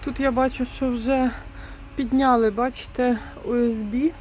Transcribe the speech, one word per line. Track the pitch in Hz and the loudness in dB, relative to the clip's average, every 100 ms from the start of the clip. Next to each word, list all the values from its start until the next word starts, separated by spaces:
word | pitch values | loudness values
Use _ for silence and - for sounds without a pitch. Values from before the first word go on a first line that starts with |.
Тут | - 254 | -6 0
я | 269 | 0
бачу, | 247 262 - | 2 0 0
що | 247 - 262 | -4 -2 -2
вже | 240 226 269 254 - - - - - - - | 0 0 2 2 -2 -14 -16 -16 -16 -12 -6
підняли, | 247 262 269 247 220 | 0 4 6 6 4
бачите, | 202 254 254 - - 247 226 - - | 2 -2 -2 -10 0 2 2 -2 -12
О | - | -2
С | 240 240 220 | 2 2 0
Б. | 214 233 302 - | -2 0 0 -2